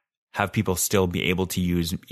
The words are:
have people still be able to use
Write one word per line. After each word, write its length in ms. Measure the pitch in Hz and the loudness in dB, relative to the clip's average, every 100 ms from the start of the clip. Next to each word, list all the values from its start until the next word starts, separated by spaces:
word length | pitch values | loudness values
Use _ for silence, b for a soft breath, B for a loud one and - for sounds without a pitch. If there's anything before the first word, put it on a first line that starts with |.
| b _ _ | b _ _
have 200 | - 98 | -4 -2
people 220 | - 95 90 | 0 0 0
still 300 | - 101 92 | 2 2 2
be 180 | 87 | 0
able 220 | - 90 90 | 0 0 -2
to 120 | - | -2
use 340 | 90 87 80 90 - | 0 0 0 -4 -8